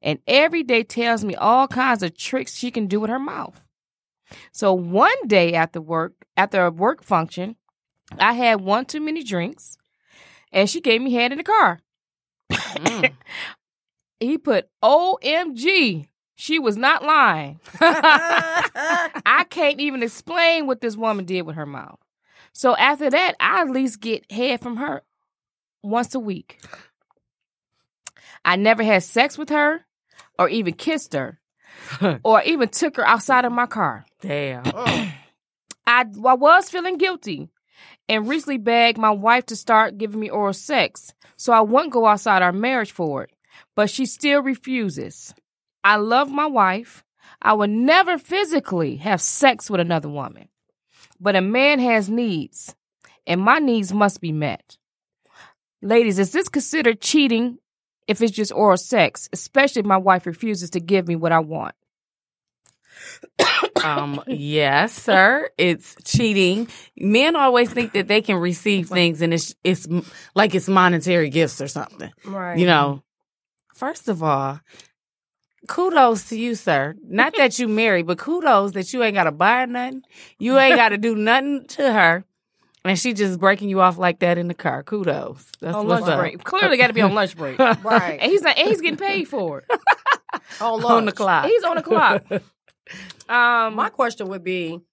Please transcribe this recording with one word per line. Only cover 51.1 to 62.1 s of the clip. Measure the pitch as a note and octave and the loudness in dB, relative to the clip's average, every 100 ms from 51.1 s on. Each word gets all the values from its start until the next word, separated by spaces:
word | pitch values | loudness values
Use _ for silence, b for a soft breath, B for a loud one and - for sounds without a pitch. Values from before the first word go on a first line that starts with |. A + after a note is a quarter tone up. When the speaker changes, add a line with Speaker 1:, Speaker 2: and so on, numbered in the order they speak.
| _ | _
Speaker 1:
but | F#3 G3 | 0 0
a | |
man | F#3 A#3+ C#4 D4 | 0 2 2 2
has | B3 A3+ G3 | 2 2 0
needs, | A3+ A#3 E3 - - - - _ _ b b - | -2 -2 -4 -6 -8 -10 -10 _ _ b b -4
and | F3 | 0
my | G3+ D4+ | 4 4
needs | C#4+ A#3 F#3 | 2 0 -2
must | G3+ G#3 G3+ | 0 0 0
be | E3+ | -6
met. | D#3 D3 G2+ _ _ _ _ _ _ b b b b _ _ | -4 -4 -6 _ _ _ _ _ _ b b b b _ _
Ladies, | G3 A3+ A#3 F#3+ | 2 4 4 2
is | F#3+ | 0
this | E4 F#4+ | 0 -2
considered | D4 - D#4+ A#3 A3 | -2 -2 0 0 0
cheating | - D4+ C#4 A3+ A#3+ B3 _ _ _ _ - | 0 2 2 2 -2 -6 _ _ _ _ -6
if | G#3 | 0
it's | A3+ | 0
just | G3+ G#3 | 0 -4
oral | - G#3 F#3 | 2 4 4
sex, | - A#3 E3 - - | 2 2 2 0 -10
especially | - - C#4 C#4 B3+ | -8 -2 0 2 0
if | G3+ | 0
my | F#3+ | 0
wife | F#3 F3+ F3 | 2 2 0
refuses | E3 A3+ G3 F3 | -6 -4 -4 -4
to | F3+ | -6
give | E3+ G3 E3+ | 0 0 0
me | E3+ | -2
what | E3 | 2
I | E3 | 0
want? | D#3 D#3 - - _ _ _ | 0 -8 -10 -14 _ _ _